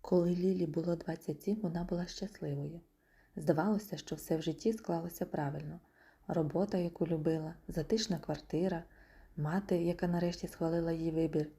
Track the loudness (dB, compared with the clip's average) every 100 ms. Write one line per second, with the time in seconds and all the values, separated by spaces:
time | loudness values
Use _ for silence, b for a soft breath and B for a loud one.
0 | 4 4 4 4 2 2 0 0 0 -2
1 | -2 -6 -6 -4 -2 -2 0 -2 -2 -2
2 | -2 -6 -10 -6 -6 -4 -6 -8 -16 b
3 | b b b -4 2 4 4 2 0 -10
4 | -6 -8 0 0 0 0 0 0 -2 -2
5 | -4 -6 -4 -2 -2 -2 -8 -10 b b
6 | b b -2 0 2 2 0 0 -2 -2
7 | 0 2 2 2 -2 -10 -6 -4 0 0
8 | 2 -2 -2 -6 -2 0 2 0 -6 B
9 | B B B -4 0 0 2 2 2 0
10 | 2 2 2 0 -8 -2 2 2 2 0
11 | 0 2 2 2 0